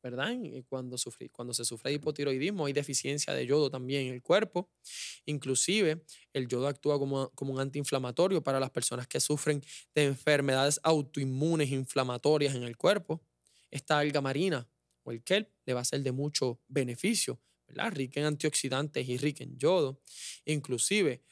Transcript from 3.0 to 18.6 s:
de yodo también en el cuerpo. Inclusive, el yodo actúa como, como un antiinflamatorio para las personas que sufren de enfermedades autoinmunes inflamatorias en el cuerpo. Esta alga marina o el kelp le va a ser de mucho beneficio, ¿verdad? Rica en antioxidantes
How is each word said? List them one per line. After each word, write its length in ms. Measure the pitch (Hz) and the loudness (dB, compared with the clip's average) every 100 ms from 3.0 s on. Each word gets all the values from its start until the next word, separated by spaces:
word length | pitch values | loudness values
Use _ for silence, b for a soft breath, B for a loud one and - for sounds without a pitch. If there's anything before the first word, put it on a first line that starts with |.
| 139 143 - | -2 -4 -2
de 120 | 139 123 | -2 2
yodo 240 | 143 139 | 2 2
también 360 | 131 127 139 131 | 0 -2 -2 -2
en 80 | |
el 80 | 127 | -6
cuerpo. 480 | - 185 214 180 190 _ B B B B - | 2 2 2 -4 -6 _ B B B B -6
Inclusive, 800 | 147 127 131 - 208 180 160 - B B | -4 0 0 2 4 4 2 -6 B B
el 140 | 139 123 | -6 -2
yodo 220 | 123 135 | 0 0
actúa 300 | 139 151 143 | 0 0 2
como, 320 | 139 139 135 | 2 0 -2
como 220 | - 139 | -4 -4
un 60 | 131 | -2
antiinflamatorio 840 | 135 147 143 139 127 120 185 185 | -2 -2 0 0 0 2 4 4
para 180 | 147 135 | 2 0
las 100 | 131 | 0
personas 360 | - - 123 123 | -2 -2 -4 -4
que 140 | 147 | -2
sufren 420 | - 151 - 147 B B B | 0 0 0 0 B B B
de 100 | - | 2
enfermedades 760 | 143 135 - 143 135 131 139 147 | 2 2 4 4 4 4 2 2
autoinmunes 880 | 160 160 139 - 135 131 156 165 143 | 4 2 2 -4 -2 0 2 2 2
inflamatorias 840 | 135 131 139 127 123 143 151 143 | 0 -2 -2 -2 2 4 4 4
en 80 | 135 | 0
el 140 | 120 117 | -6 0
cuerpo. 460 | 170 202 170 160 _ _ _ b b | 4 4 0 -8 _ _ _ b b
Esta 280 | 139 - 151 | -12 0 2
alga 220 | 147 143 | 4 2
marina 480 | 139 135 190 143 117 _ _ _ | 0 0 0 0 -4 _ _ _
o 100 | - | -10
el 100 | 117 | -10
kelp 280 | - 196 220 _ - | 0 0 0 _ -4
le 80 | |
va 60 | 123 | -2
a 40 | |
ser 180 | 123 139 | 0 -2
de 100 | 135 | -2
mucho 480 | 127 147 147 127 120 _ | -2 -2 0 -2 -2 _
beneficio, 720 | 135 127 120 190 233 - 127 _ _ _ | -2 -2 0 0 0 -2 -4 _ _ _
¿verdad? 260 | - 226 | -4 -4
Rica 280 | 165 131 143 | -2 -4 0
en 60 | 151 | 0
antioxidantes 840 | 147 156 - | 0 0 0